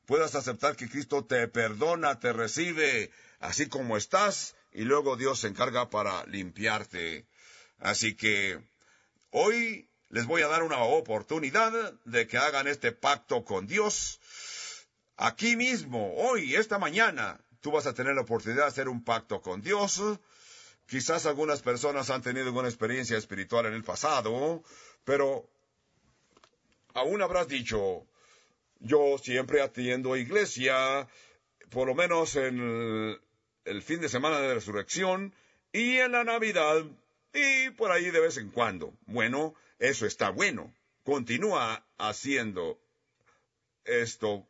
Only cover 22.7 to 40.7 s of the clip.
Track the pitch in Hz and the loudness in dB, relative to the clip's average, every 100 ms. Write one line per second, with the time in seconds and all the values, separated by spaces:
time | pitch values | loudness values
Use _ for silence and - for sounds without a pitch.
22.7 | - 110 127 117 110 - 98 92 117 113 | -2 -2 -2 -2 -2 -4 -8 -2 0 0
23.7 | 110 107 90 151 143 110 120 151 165 - | -4 -6 -2 0 2 0 0 -2 -2 -8
24.7 | - - _ - 143 139 131 - _ _ | -20 -20 _ 0 2 2 0 -8 _ _
25.7 | _ _ _ _ _ _ _ - _ _ | _ _ _ _ _ _ _ -20 _ _
26.7 | _ _ 123 139 202 180 180 156 139 107 | _ _ -4 -2 0 0 0 -2 -4 -2
27.7 | 107 98 87 - _ _ _ _ _ _ | 0 0 -2 -10 _ _ _ _ _ _
28.7 | _ 113 147 143 135 - 127 123 147 135 | _ 2 4 4 2 -2 -2 2 2 2
29.7 | - 123 127 127 131 120 202 202 123 131 | -2 -2 -2 -2 -2 0 0 0 0 2
30.7 | 131 131 139 131 - - _ _ _ - | 2 2 0 -4 -16 -20 _ _ _ -8
31.7 | 123 131 135 175 170 160 147 131 123 120 | -2 0 2 2 2 2 0 0 -2 -2
32.7 | 117 117 110 110 104 _ _ _ _ 80 | -2 -2 -2 -4 -8 _ _ _ _ -8
33.7 | 101 98 170 151 123 147 147 135 120 101 | -8 -6 -4 -2 0 0 0 0 -2 -2
34.7 | 104 95 170 185 185 196 - _ _ _ | -6 -4 -2 0 -2 -4 -14 _ _ _
35.7 | 202 240 254 254 240 233 233 220 180 151 | -2 2 2 2 2 0 0 2 2 4
36.7 | 156 156 - _ _ _ 285 277 262 262 | 2 0 -14 _ _ _ 0 2 4 0
37.7 | - 214 175 175 165 165 143 104 120 113 | 0 2 2 4 4 4 2 -6 0 0
38.7 | 92 - - - 117 113 135 156 - _ | 0 -10 -12 -8 0 0 0 -2 -6 _
39.7 | - 123 139 107 - 104 101 196 113 - | 0 0 2 -2 0 0 2 0 -2 -10